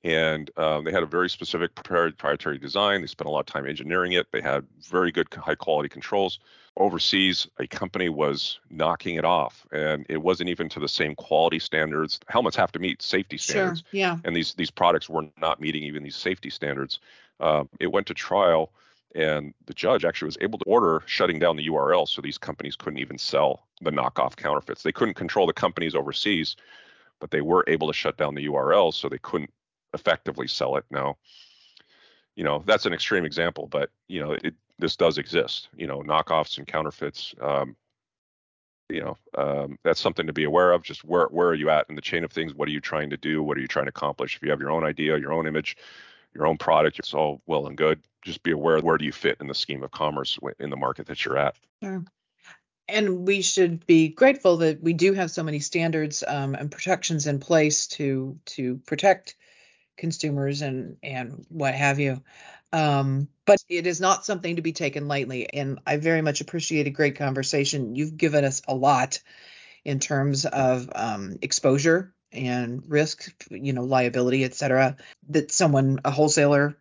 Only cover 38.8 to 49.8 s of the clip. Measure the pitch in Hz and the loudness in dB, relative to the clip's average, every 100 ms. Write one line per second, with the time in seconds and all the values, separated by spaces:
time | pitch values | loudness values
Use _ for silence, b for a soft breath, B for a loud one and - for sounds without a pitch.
38.8 | _ 80 73 - _ - 71 71 71 71 | _ -6 -6 -10 _ -4 -2 -2 -4 -2
39.8 | 82 80 110 85 80 78 76 82 90 87 | 0 2 0 -2 -4 -2 2 6 6 4
40.8 | - 80 78 87 82 78 87 80 73 78 | 0 -14 0 2 2 4 2 4 4 2
41.8 | - 76 - 85 82 - 80 71 76 73 | 2 -6 -4 -4 -4 -4 -6 -4 -4 -4
42.8 | - 78 73 71 78 78 76 69 65 - | -4 -4 -4 -6 -2 -2 0 -4 -2 -2
43.8 | 69 - 71 71 65 - 71 71 71 80 | -4 -4 -4 -4 -6 -4 -2 -2 0 0
44.8 | 78 73 76 76 69 80 78 78 80 - | 0 0 0 0 0 -2 0 -2 -4 -12
45.8 | B B B B B - 78 80 - 80 | B B B B B -2 0 0 4 4
46.8 | 78 - - 73 78 71 - 78 71 71 | 4 0 -6 0 0 -2 -4 -4 -4 0
47.8 | 78 78 _ _ - 82 85 78 80 80 | 2 2 _ _ -14 -6 -2 0 4 4
48.8 | 80 82 76 - 82 - 71 67 - 69 | 4 2 0 -2 -2 -2 -6 -6 -4 -6